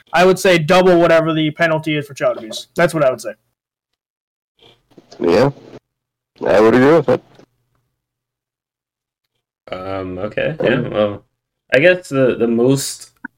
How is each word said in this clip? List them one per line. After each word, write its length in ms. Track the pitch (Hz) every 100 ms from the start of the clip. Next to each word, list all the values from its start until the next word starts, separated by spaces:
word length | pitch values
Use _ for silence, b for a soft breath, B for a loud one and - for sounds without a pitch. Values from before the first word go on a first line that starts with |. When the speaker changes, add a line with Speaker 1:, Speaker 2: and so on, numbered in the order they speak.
| B
Speaker 1:
I 120 | 160 185
would 140 | 185
say 180 | - 175
double 420 | 151 185 185 175
whatever 340 | 170 165 160
the 180 | 160 156
penalty 460 | 151 165 156 156 151
is 100 | -
for 60 | 131
child 220 | 139 117
abuse. 300 | 110 - -
That's 200 | - 170 160
what 80 |
I 80 | 135
would 100 | 123
say. 120 | 110 - _ _ _ _ _ _ _ _ _ _ _ _ _ _ _ - - -
Speaker 2:
Yeah. 320 | 85 95 139 - - - _ _ _ _ _ - -
I 120 | 98
would 140 | 113
agree 200 | 123 135
with 160 | 165 143
it. 140 | - _ _ _ _ _ _ _ _ _ _ _ _ _ _ _ _ _ _ _ _ _ _ _ _ -
Speaker 3:
Um, 460 | 92 95 95 92 90
okay. 380 | 104 - 139 160
Yeah, 120 | 180 127
Speaker 2:
Um, 140 | 113
Speaker 3:
well, 320 | 104 104 98 _ _ _ _ -
I 60 | 127
guess 300 | 170 180 -
the, 260 | 135 127 95
the 120 | 117
most, 640 | 117 127 135 - - - _ -